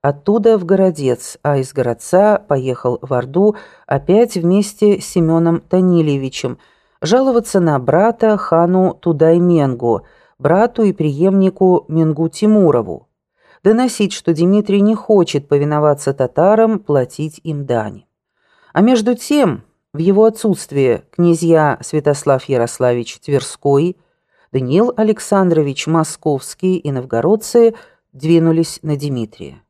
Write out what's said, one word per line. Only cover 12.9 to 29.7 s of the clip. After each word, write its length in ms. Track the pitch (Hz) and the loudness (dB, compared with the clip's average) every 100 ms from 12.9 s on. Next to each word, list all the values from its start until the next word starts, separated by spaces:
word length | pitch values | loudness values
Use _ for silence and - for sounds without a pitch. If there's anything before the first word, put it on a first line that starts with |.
| 78 _ _ _ _ _ _ | -10 _ _ _ _ _ _
доносить, 500 | 196 220 254 - 202 | 0 2 0 -2 -4
что 220 | - - | -2 -4
Дмитрий 480 | 156 175 208 208 202 | 0 2 2 2 0
не 120 | 202 | 2
хочет 540 | 220 - 208 170 147 - | 0 0 2 2 -4 -2
повиноваться 640 | 143 147 151 151 143 - | -2 0 0 0 0 -4
татарам, 680 | 139 127 - 180 220 226 214 | -4 -4 2 2 4 2 0
платить 640 | - 143 123 - 156 - | -2 -2 -2 -6 -10 -10
им 200 | 165 147 | -10 -8
дань. 400 | 139 120 107 101 _ _ _ _ _ _ _ | -4 -4 -4 -12 _ _ _ _ _ _ _
А 80 | 156 | 0
между 320 | 220 247 214 | 2 2 0
тем, 480 | 240 - 294 220 120 _ _ _ | -4 -2 0 0 -2 _ _ _
в 40 | 143 | -4
его 280 | 170 196 220 | 0 4 2
отсутствие 800 | 220 220 180 - 139 131 113 _ | 2 -4 -4 -4 -2 0 0 _
князья 680 | - 175 165 165 160 151 - | 0 0 2 2 2 2 -2
Святослав 640 | - 156 143 143 - 131 | -6 -4 -2 -2 0 -2
Ярославич 760 | - 127 117 - 127 120 113 - | 0 -2 -2 -2 -2 -2 -6 -14
Тверской, 760 | - 143 - - 143 139 170 185 _ _ _ _ _ | -4 -4 -4 -6 0 0 0 -6 _ _ _ _ _
Даниил 400 | - 127 160 240 247 | -6 -4 -2 -2 -2
Александрович 880 | 220 208 - 196 185 160 143 135 - | -2 -2 -2 -2 0 0 -2 -6 -4
Московский 920 | 165 156 - 160 139 - - 185 185 | -4 -4 -6 -6 -6 -8 -6 -4 -4
и 140 | 151 | -4
новгородцы 840 | 131 127 117 147 214 - 240 226 226 _ _ _ | -8 -4 -4 0 -2 0 2 2 0 _ _ _
двинулись 680 | 135 156 170 165 160 165 - | -8 0 2 2 0 -2 -6
на 140 | 156 143 | -8 -6
Дмитрия. 680 | 143 127 110 - 71 67 _ | -4 -6 -8 -12 -20 -20 _